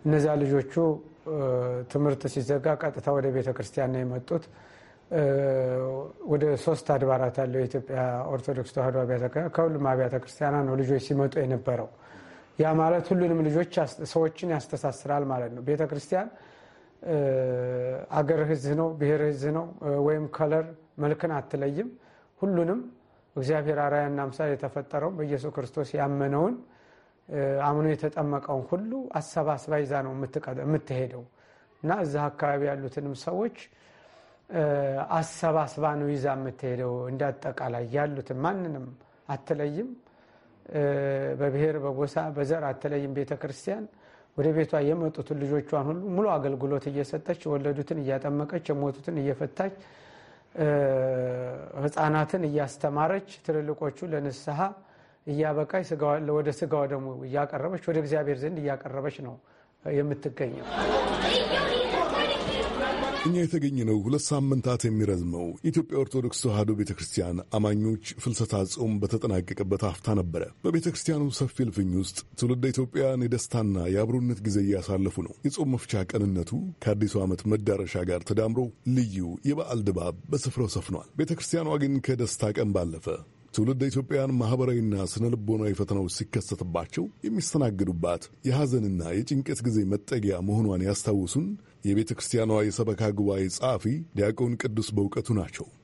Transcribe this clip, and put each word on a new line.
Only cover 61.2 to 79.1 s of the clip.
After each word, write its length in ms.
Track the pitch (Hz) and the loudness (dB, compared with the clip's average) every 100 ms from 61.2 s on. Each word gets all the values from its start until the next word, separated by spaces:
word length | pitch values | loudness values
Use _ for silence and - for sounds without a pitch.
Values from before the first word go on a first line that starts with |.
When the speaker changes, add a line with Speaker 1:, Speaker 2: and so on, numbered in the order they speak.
| - - - - - - - - 311 285 294 285 - - - 247 269 285 269 285 | 2 2 2 0 2 0 0 0 0 0 0 -2 -2 -2 -2 -2 -2 -2 -2 0
Speaker 2:
እኛ 160 | 170 175 | 0 2
የተገኘነው 600 | 165 165 143 135 110 107 | 2 0 0 0 2 2
ሁለት 240 | 101 143 | 2 0
ሳምንታት 580 | - 147 139 135 127 123 | 2 2 2 2 2 0
የሚረዝመው 640 | 117 107 104 92 87 87 85 - | 2 2 2 2 0 -2 -4 -2
የኢትዮጵያ 400 | 160 165 160 139 | 0 2 0 0
ኦርቶዶክስ 420 | 131 135 123 - | 0 0 0 0
ተዋሕዶ 320 | 123 104 107 | 2 2 2
ቤተ 180 | 104 104 | 2 0
ክርስቲያን 440 | 92 82 - 87 87 - | -2 -4 -2 0 -2 -2
አማኞች 500 | 110 107 104 110 107 - - | 0 2 2 2 -2 -6 -6
ፍልሰታ 440 | 127 113 110 104 95 | -4 -2 0 0 0
ጾም 240 | - 113 104 | -2 0 0
በተጠናቀቀበት 840 | 101 113 104 92 90 95 95 98 | 0 0 2 0 -2 -4 -2 0
አፍታ 320 | 104 85 - 104 | 0 -2 0 2
ነበረ። 280 | 90 82 82 - | 2 -4 -6 -4
በቤተ 260 | - 165 170 | 0 0 0
ክርስቲያኑ 380 | - - 151 143 | -2 -2 0 0
ሰፊ 220 | 123 131 - | 0 -2 0
እልፍኝ 320 | 123 101 95 | -2 2 2
ውስጥ 240 | 90 92 - - - | 0 -2 -6 -12 -2
ትውልደ 280 | 123 123 131 | 0 2 2
ኢትዮጵያውያን 560 | 127 127 143 135 131 120 | 0 0 2 2 2 2
የደስታና 600 | 120 - 117 107 95 87 | 0 0 0 2 2 2
የአብሮነት 540 | 95 113 123 123 107 | 2 2 2 0 0
ጊዜ 160 | 107 101 | 2 2
እያሳለፉ 540 | 98 98 87 95 95 92 | 4 2 0 2 2 0
ነው። 100 | 85 - | -6 -4
የጾም 280 | 143 - 143 | -4 0 0
መፍቻ 320 | 123 - 104 92 | 0 0 -2 0
ቀንነቱ 440 | 113 101 92 85 113 190 - | 0 2 0 -2 -4 -6 -2
ከአዲሱ 360 | 107 104 104 101 | 0 2 2 2
ዓመት 220 | 95 90 107 | 0 0 2
መዳረሻ 500 | 107 104 98 92 95 90 | 2 2 0 -2 -2 0
ጋር 180 | 90 | -2
ተዳምሮ 380 | - 104 110 117 123 - 127 | 0 0 2 0 -2 -4 2
ልዩ 280 | 127 117 | 2 2